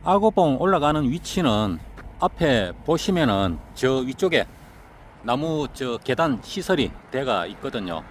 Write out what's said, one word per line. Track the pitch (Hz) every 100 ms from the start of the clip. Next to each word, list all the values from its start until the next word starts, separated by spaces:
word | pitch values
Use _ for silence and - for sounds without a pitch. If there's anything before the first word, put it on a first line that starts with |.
| -
아고봉 | 196 214 208 165 131
올라가는 | 180 180 147 151 131
위치는 | 165 - - 156 107 107 80 - - - -
앞에 | 180 - 160 120 92 -
보시면은 | - 165 - 180 139 98 95 80 -
저 | - 127 131
위쪽에 | 127 131 185 151 - - - - - - - -
나무 | - 127 160 156 135
저 | - 131 117
계단 | - 127 131 117
시설이 | - - 175 180 104 - -
돼가 | 131 135 101 85
있거든요. | 101 139 123 90 82 -